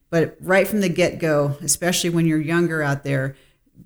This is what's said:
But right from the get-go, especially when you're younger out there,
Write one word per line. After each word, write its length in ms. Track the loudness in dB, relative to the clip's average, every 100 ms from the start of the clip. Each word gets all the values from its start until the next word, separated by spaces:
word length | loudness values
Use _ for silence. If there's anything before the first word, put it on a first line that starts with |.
| -2
But 300 | 0 0 -2
right 260 | 0 2 2
from 140 | 0
the 80 | 0
get-go, 720 | 0 0 0 0 0 0 -2
especially 480 | -4 -2 -2 -2 0
when 160 | 2
you're 160 | 2 2
younger 420 | 0 0 0 0
out 220 | -2 -2
there, 320 | -2 -2 -4 -8 _ _ _ -20